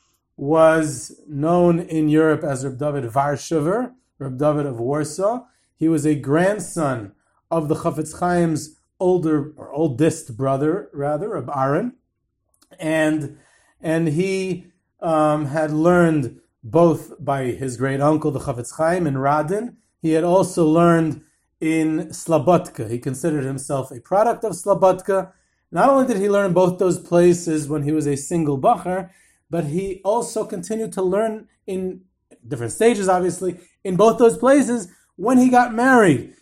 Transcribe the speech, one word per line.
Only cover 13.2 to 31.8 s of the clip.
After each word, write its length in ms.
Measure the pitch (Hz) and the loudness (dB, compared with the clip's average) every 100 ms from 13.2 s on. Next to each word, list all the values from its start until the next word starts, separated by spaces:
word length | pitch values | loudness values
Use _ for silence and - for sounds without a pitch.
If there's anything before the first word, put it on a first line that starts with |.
| 135 - _ _ _ _ | -4 -12 _ _ _ _
and 280 | 165 165 165 | -4 -2 0
he, 580 | 147 190 190 190 175 - _ _ - | 0 -2 -2 -4 -8 -12 _ _ -10
um, 480 | 175 156 151 151 143 | -2 2 2 0 -2
had 240 | 156 156 | -4 -2
learned 680 | 151 165 180 170 156 120 - _ _ | 2 4 4 4 2 -2 -10 _ _
both 520 | 117 151 170 151 - - | -2 2 4 2 -6 -12
by 260 | 135 139 | -6 -4
his 340 | 127 113 131 120 | -4 -6 -6 -4
great 240 | 135 139 | -4 0
uncle, 280 | 147 156 151 | 2 2 0
the 100 | 131 | -4
Chafetz 360 | - 123 113 - | -6 -8 -8 -4
Chaim, 300 | 160 180 160 | -2 0 -2
in 80 | |
Radin. 640 | 135 139 151 151 202 240 - _ _ | -2 0 0 0 -4 -6 -12 _ _
He 80 | 165 | -2
had 140 | 156 | 0
also 420 | 175 185 180 - 156 | 2 2 2 2 2
learned 560 | 160 170 165 160 - - _ _ - | 4 4 4 2 -4 -12 _ _ -6
in 500 | 160 160 160 156 170 | -2 0 0 -2 -8
Slobodka. 800 | - - 156 143 170 175 - 107 | -10 -2 0 4 2 0 -10 -8
He 80 | 120 | -8
considered 460 | 139 131 170 151 | -6 -6 -4 -4
himself 460 | 131 135 - 139 127 | -4 -6 -6 -6 -6
a 80 | 120 | -12
product 460 | - 190 226 - | -2 0 2 0
of 80 | 220 | -6
Slobodka. 800 | 170 202 180 185 185 - 190 180 _ _ _ _ | -4 -2 2 2 2 0 -2 -2 _ _ _ _
Not 160 | 170 247 | 2 4
only 180 | 269 247 | 4 2
did 140 | 202 | 0
he 80 | 202 | 0
learn 200 | 202 196 | 2 2
in 40 | |
both 260 | 170 180 180 | 2 2 2
those 200 | 185 175 | 0 -2
places 680 | - 175 175 175 170 156 139 | 0 4 4 4 0 -4 -4
when 180 | 151 | -4
he 80 | 143 | -2
was 140 | 156 147 | -2 -2
a 80 | |
single 460 | 139 - 170 151 139 | -4 -4 -2 -2 0
bacher, 480 | 185 214 175 185 185 _ _ _ - | 2 0 -2 -6 -8 _ _ _ -8
but 160 | 170 | -6
he 380 | 147 165 196 185 | -4 -4 -6 -6
also 400 | 190 226 - - | -4 -2 -2 -6
continued 480 | 202 196 175 220 220 | -6 -8 -8 -6 -6
to 100 | 190 | -4
learn 460 | 185 196 220 214 - _ - | -2 0 -2 -4 -14 _ -10
in 360 | 185 | -8